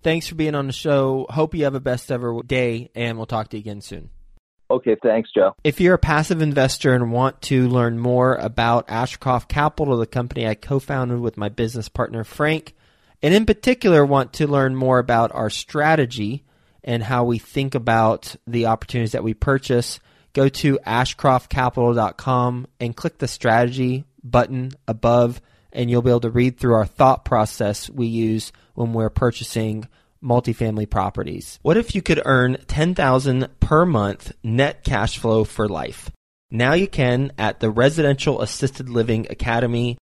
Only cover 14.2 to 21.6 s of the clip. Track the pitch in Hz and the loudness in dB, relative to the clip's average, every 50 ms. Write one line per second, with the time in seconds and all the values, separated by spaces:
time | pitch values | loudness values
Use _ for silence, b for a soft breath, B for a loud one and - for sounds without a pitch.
14.2 | 131 120 - - 156 147 143 139 135 131 131 131 131 127 127 123 120 127 117 117 | 0 -2 -2 -4 -2 0 2 2 2 0 0 0 0 2 2 2 2 2 2 2
15.2 | 117 113 - 131 113 107 - - - _ - 151 147 156 160 156 135 120 123 117 | 2 0 0 -4 -4 -4 -4 -6 -12 _ -4 0 2 2 2 2 0 -2 -2 -6
16.2 | 104 104 123 143 _ _ _ _ _ _ _ _ - - 120 117 113 113 131 123 | -6 -6 -6 -10 _ _ _ _ _ _ _ _ -8 -4 -4 -4 -2 -2 0 0
17.2 | 120 120 120 110 - - - 139 139 135 - 131 117 120 113 113 113 110 110 - | 0 0 -2 -4 -6 -6 -6 -4 -4 -2 -4 -4 -2 0 2 4 4 2 2 0
18.2 | - - - - _ - 117 120 117 113 110 - - - - 123 117 110 - 123 | -6 -16 -20 -18 _ -4 -2 0 0 0 0 -2 -4 -6 -4 -4 -2 -2 -4 -4
19.2 | 92 113 110 _ - - 135 135 - - 127 120 120 - - - b b b b | -4 -4 -4 _ 0 0 0 0 0 0 0 0 0 -2 -10 -14 b b b b
20.2 | b b b 135 135 139 135 - - 147 139 135 - - 110 120 127 - - - | b b b 2 2 2 2 0 0 0 0 0 -2 -2 0 0 0 -2 -4 0
21.2 | - 143 131 123 - _ - 139 | 2 2 2 2 0 _ -2 -2